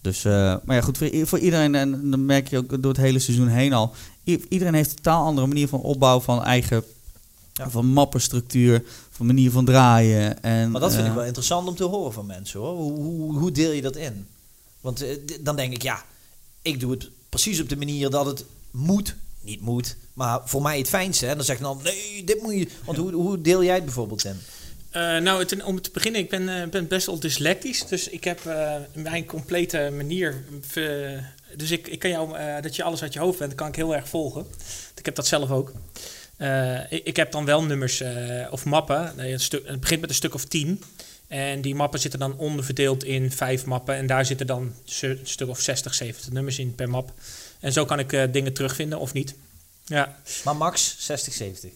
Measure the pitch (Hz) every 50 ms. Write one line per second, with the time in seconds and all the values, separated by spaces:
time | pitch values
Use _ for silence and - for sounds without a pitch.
0 | - 95 92 - - 104 104 101 98 95 92 92 - - 131 123 120 135 131 -
1 | 156 151 - 156 160 156 - 170 - 180 165 160 151 147 143 143 139 139 135 135
2 | 143 143 135 135 135 139 139 139 135 139 143 127 127 127 139 135 131 135 135 131
3 | 135 135 131 131 131 - 120 120 123 123 117 120 131 143 139 120 107 117 - -
4 | - - - - - - 175 156 - - - 190 185 175 160 156 151 - - -
5 | - 170 160 170 151 160 156 139 131 131 147 147 143 139 143 131 - - 147 135
6 | 139 131 127 127 123 - 123 120 107 - 123 123 117 - 127 113 110 - - -
7 | - - - - - _ _ - - - - - 135 131 120 117 120 127 131 143
8 | 143 139 - 131 123 - - 123 120 - - 127 123 120 120 117 117 - - -
9 | - - - - 120 117 127 135 131 127 120 127 127 123 127 131 127 123 117 117
10 | 113 110 110 107 104 107 110 - - 113 113 113 113 113 113 127 139 190 - 110
11 | 110 113 110 117 120 120 123 123 120 - 170 175 180 180 180 170 185 175 185 208
12 | 185 135 110 113 101 101 95 92 98 - - 98 107 135 180 175 160 147 147 151
13 | 147 156 170 165 156 156 156 143 156 180 156 135 160 165 151 143 127 135 127 151
14 | 160 143 107 101 98 - - - _ - - _ _ _ - - - 131 123 123
15 | 147 127 139 143 143 147 165 139 151 147 147 143 135 127 127 120 123 131 120 -
16 | - - - - - - - - - - - - - 165 151 127 127 123 127 127
17 | - - - - - _ - 143 - 214 208 156 160 123 147 139 147 143 147 143
18 | 139 139 135 143 143 143 139 135 - - - - - - - 120 139 165 196 208
19 | 196 - - - - - - - - 101 107 107 101 113 120 120 123 - - -
20 | - - - - 127 120 117 127 - - - 135 143 151 151 143 131 - - 190
21 | 185 190 170 - - 120 147 147 135 120 135 113 139 139 139 139 139 170 196 196
22 | 208 208 208 202 185 170 214 214 220 226 208 196 175 - - - - - 165 147
23 | 170 190 175 165 175 190 202 185 156 156 180 185 180 180 180 185 175 143 123 123
24 | 117 101 107 107 - 101 98 95 - - - - - - - - - - - 170
25 | 170 170 165 165 165 190 190 185 185 180 - 190 - 196 190 185 - - - -
26 | - 220 226 220 180 - - 190 185 185 185 180 175 170 160 196 175 160 180 185
27 | 185 - 185 160 135 160 135 135 143 156 190 190 - 269 240 - - - 190 180
28 | - - - 165 - 180 175 175 - 165 160 156 156 151 151 147 143 143 - 156
29 | 156 160 165 170 165 - - 160 135 - - 175 175 175 - 160 143 143 143 143
30 | 143 147 170 185 180 160 135 131 135 139 147 143 135 - - 170 160 151 147 143
31 | 143 139 139 135 131 135 - - - - - 147 151 156 170 165 165 - 160 160
32 | - 185 175 160 160 160 160 151 151 151 147 147 147 160 - - 165 165 165 156
33 | 160 151 - 143 160 185 180 185 147 139 135 131 156 151 139 - 160 160 156 143
34 | 131 - - 165 156 139 - 147 180 - - - - - - - - - - -
35 | - - - - - - - 151 143 127 135 131 131 131 - - - - - -
36 | - - - - - - - - 165 139 135 135 131 131 127 127 - - - 165
37 | - - 160 - 160 139 - 151 151 143 147 151 160 156 147 139 131 123 - -
38 | 135 127 123 120 123 120 123 123 123 - - 131 - 151 147 156 151 - 143 147
39 | 170 165 147 135 127 131 131 127 - - - 139 - - 143 135 131 - 165 160
40 | 170 160 - - - 165 - 135 - - - 165 147 156 185 196 - - - -
41 | - - - - _ - 160 139 139 139 139 139 135 135 139 143 143 143 - 165
42 | - 147 131 131 139 135 135 135 160 151 151 143 131 135 135 127 143 139 135 135
43 | 135 - 135 131 131 131 127 - 139 127 131 127 131 135 123 123 - - 139 135
44 | 135 131 131 131 135 127 135 131 139 127 131 123 127 123 117 - - - - -
45 | - 135 131 131 135 - - - 135 123 127 123 - - 131 123 - - - -
46 | 127 117 110 - - 131 123 131 139 139 131 135 131 123 120 - 131 123 123 127
47 | 131 131 - - - - - - - - - - - 139 131 156 147 127 151 147
48 | 139 135 - 139 135 127 123 139 135 135 131 - 139 135 135 - 156 151 156 160
49 | 147 127 139 139 127 135 - - - - - - - _ _ _ _ - 151 147
50 | 143 135 - - - - - - - 139 147 147 156 175 180 - - - - -
51 | - - 147 143 - - - - 117 98 95 - - 92 -